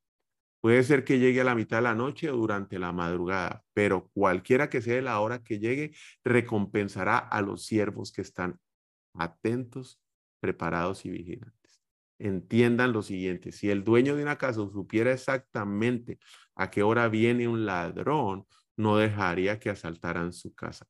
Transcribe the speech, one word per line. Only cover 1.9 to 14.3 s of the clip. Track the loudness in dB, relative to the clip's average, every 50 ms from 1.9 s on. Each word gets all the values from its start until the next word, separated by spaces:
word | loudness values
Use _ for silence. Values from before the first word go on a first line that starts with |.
| 0
noche | 0 -2 -4 -6 -6 -6 -4
o | -2
durante | 0 0 0 -2 -4 -6 -8 -8 -6
la | -6 -4 -4
madrugada, | -4 -2 -2 -2 -2 -2 -2 -2 -2 -2 -4 -8 -10 _ _ 0
pero | 0 2 2 2 0 -2 _ -2
cualquiera | 0 2 2 2 0 2 2 2 2 2 0
que | -2 -4
sea | -2 -2 -2 -2
la | -2 -2 -2 0
hora | -2 -2 -4 -8 -6
que | -8 -6 -4
llegue, | -2 -2 -2 -4 -4 -8 -12 -20 -20 -20 -20 _ 0
recompensará | 4 4 4 4 2 0 0 0 0 0 -2 -2 -2 -4 -2 0 2 2
a | 0 0 0 -2 0
los | 0 -2 -4 -8 -6
siervos | -2 0 0 0 0 -4 -8 -12 -10
que | -10 -10
están | -10 -10 _ -6 -6 -6 -6 _ _ _ _ _ _ _ _ _ _ _ _
atentos, | -6 -6 -6 _ _ -4 -4 -4 -4 -6 -10 -12 -16 -16 -16 -20 _ _ _ _ _ _ _ _ _
preparados | -6 -6 -6 -4 -4 -4 -2 -2 -2 -4 -4 -6 -10
y | -10
vigilantes. | -10 -10 -10 -12 -14 -14 -14 -20 _ _ _ _ _ _ _ _ _ _ _ _ _ _
Entiendan | -6 -4 -4 -4 -4 0 4 4 6 6 4 4 2 2 2
lo | -2
siguiente, | -4 -4 -6 -4 -2 -4 -4 -4 -8 -14
si | -12 -4 -2 0
el | 0 0 2
dueño | 4 6 6 6 4 0
de | -2 -2
una | -4